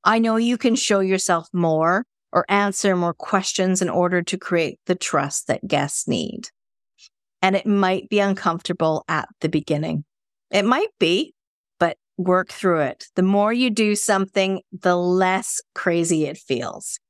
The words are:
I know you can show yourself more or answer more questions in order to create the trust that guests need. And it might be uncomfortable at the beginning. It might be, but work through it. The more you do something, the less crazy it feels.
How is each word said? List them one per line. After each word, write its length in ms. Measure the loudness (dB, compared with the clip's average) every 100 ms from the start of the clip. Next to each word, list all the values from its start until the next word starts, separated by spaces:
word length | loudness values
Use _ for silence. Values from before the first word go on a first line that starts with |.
I 140 | 2 2
know 180 | 2 2
you 200 | 0 2
can 180 | 2
show 260 | 2 2 2
yourself 480 | 2 0 0 -2 -2
more 540 | 0 2 4 2 2 -2 _ _
or 120 | -2 2
answer 460 | 2 2 0 0
more 200 | 2 0
questions 640 | -4 -2 -2 0 0 0 2
in 80 | 0
order 340 | 2 2 0
to 160 | -2 -8
create 400 | -2 0 0 -4 -4
the 80 |
trust 520 | -4 0 -2 -2 -6 -4
that 200 | -4 0
guests 400 | -2 0 -4 -2
need. 420 | -2 -4 -10 -16 _ _ _ _ _ -20 _ _ _
And 160 | 0 0
it 100 | 0
might 420 | 2 2 -2 0
be 120 | 0
uncomfortable 840 | 0 0 -2 -4 -6 -2 0 -2 -2
at 200 | -4 -6 -6
the 80 | -2
beginning. 560 | -2 -2 -4 -2 -6 -8 _ _ _ _
It 140 | 0
might 260 | 0 0 -2 _
be, 360 | 0 0 -2 _ _ _ _ _
but 160 | -2 -2 _ -4
work 340 | 0 2 0
through 300 | -2 0 0
it. 260 | -2 -6 -6 0
The 60 |
more 300 | 2 2 2
you 180 | 0 0
do 260 | 2 0 0
something, 640 | 0 0 0 0 0 -2 _
the 240 | -4 0 2
less 640 | 2 2 2 0 -4 -8 _
crazy 520 | -4 0 0 2 0 0
it 120 | -6
feels. 640 | -4 -4 -4 -10 -12 -14